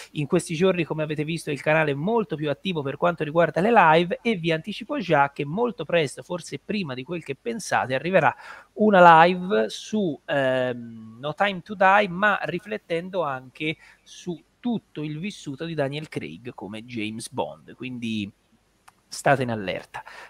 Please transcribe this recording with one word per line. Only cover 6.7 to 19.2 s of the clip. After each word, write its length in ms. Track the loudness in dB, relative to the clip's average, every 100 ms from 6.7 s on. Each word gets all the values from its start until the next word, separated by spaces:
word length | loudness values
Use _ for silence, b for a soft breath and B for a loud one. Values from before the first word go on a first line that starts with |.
| -4 -4
di 80 | -8
quel 220 | -8 -8
che 100 | -8
pensate, 600 | -10 -8 -8 -2 -2 0
arriverà 380 | -2 2 2 4 B B B B
una 500 | 0 6 10 12 12
live 460 | 8 4 -2 -2 -2
su, 480 | -6 -6 -2 -2 -4
ehm, 920 | -4 -2 0 0 -2 -4 -10 -16 -18 -10
No 120 | -6
Time 280 | -2 -2 -2
to 120 | -8
Die, 340 | 2 4 4 2
ma 300 | 0 0 0
riflettendo 800 | -4 -8 -8 -10 -6 -6 -4 -4
anche 540 | -4 -6 -10 -8 -6 -6 b b
su 360 | -20 -14 -10 -10 _ _
tutto 420 | -4 -4 -6 -10
il 160 | -8 -8
vissuto 460 | -10 -10 -12 -10
di 80 | -6
Daniel 340 | -2 -2 -4 -8
Craig 420 | -10 -10 -12 -16
come 300 | -14 -12 -14
James 460 | -10 -8 -6 -8 -10
Bond, 440 | -8 -8 -10 -20
quindi 560 | -14 -12 -8 -6 -4 -6 -10 _ _ _ _ _ _ _
state 340 | -2